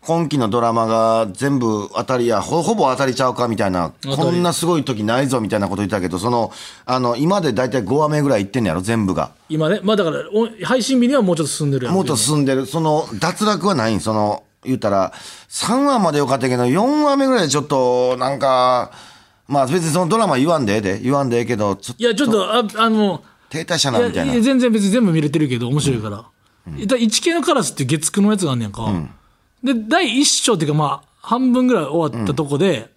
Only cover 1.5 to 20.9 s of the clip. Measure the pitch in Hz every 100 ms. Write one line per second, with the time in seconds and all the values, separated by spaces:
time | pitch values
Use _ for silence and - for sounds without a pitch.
1.5 | 139 117 107 104 101 - 127 117 107 90
2.5 | 151 160 220 143 127 135 127 127 120 120
3.5 | 110 101 92 82 - 139 139 170 175 175
4.5 | 151 170 170 131 110 107 120 139 127 107
5.5 | 107 98 95 101 101 87 87 107 120 104
6.5 | - - - - 127 123 120 156 202 160
7.5 | 110 127 127 95 139 151 151 139 113 98
8.5 | 131 104 80 92 117 98 80 69 - _
9.5 | 156 156 196 185 214 170 143 156 202 226
10.5 | 226 165 262 226 262 240 277 190 165 147
11.5 | - 147 139 123 180 156 135 135 151 135
12.5 | 135 131 160 160 151 135 110 160 180 214
13.5 | 196 185 156 113 101 110 107 104 101 _
14.5 | _ - 127 107 98 92 - - - -
15.5 | - - 247 285 262 180 147 135 131 131
16.5 | 123 123 151 247 302 294 277 269 254 156
17.5 | 143 147 143 127 123 127 127 127 139 135
18.5 | 127 127 123 - - - - _ _ -
19.5 | 143 127 180 160 160 175 220 208 131 151
20.5 | 160 110 107 101